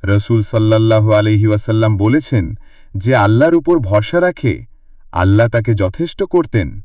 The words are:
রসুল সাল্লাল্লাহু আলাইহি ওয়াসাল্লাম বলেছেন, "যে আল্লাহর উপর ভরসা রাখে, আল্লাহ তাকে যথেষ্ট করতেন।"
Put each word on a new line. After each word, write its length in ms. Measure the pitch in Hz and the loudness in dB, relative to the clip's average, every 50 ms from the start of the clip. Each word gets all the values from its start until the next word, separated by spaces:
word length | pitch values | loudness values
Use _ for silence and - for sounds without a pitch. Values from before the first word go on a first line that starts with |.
| - | -2
রসুল 360 | 92 101 101 - - 120 113 104 | 0 -2 0 0 0 0 0 0
সাল্লাল্লাহু 680 | - - 113 107 107 113 110 113 113 110 110 107 110 107 | 0 -2 0 2 2 2 2 2 2 2 2 2 2 2
আলাইহি 340 | 104 107 107 107 104 107 | 2 2 2 2 2 2
ওয়াসাল্লাম 460 | 107 107 104 - - 110 110 113 107 107 | 2 0 0 -2 -2 0 0 2 0 0
বলেছেন, 480 | 92 101 107 127 156 156 - - 113 87 78 110 - - - - - - - - | 0 0 2 2 0 -2 -2 -2 -2 -2 -4 -8 -12 -16 -20 -20 -20 -20 -12 -12
"যে 180 | 98 92 113 131 | -6 -2 0 0
আল্লাহর 380 | 127 101 104 107 117 143 165 175 | 2 2 2 2 2 2 2 2
উপর 240 | 165 147 165 175 165 | 0 2 2 0 0
ভরসা 400 | 123 95 104 104 107 - - 175 | 0 0 0 -2 -2 0 -2 0
রাখে, 340 | 175 180 170 - - 123 82 - - - - - _ - - - - - - | 0 0 -2 -2 -4 -4 -4 -4 -10 -20 -20 -20 _ -20 -20 -20 -20 -10 -4
আল্লাহ 360 | - 90 95 101 107 117 120 | -2 0 2 4 4 2 2
তাকে 240 | 110 117 107 - 113 | 0 -2 -2 0 -2
যথেষ্ট 480 | 101 95 92 - - 165 170 - - 202 | -2 -2 -4 -2 -6 -8 -8 -4 -6 -6
করতেন।" 460 | - - 180 165 - - 117 87 67 60 104 | -2 0 -2 -2 0 -2 -4 -4 -4 -8 -12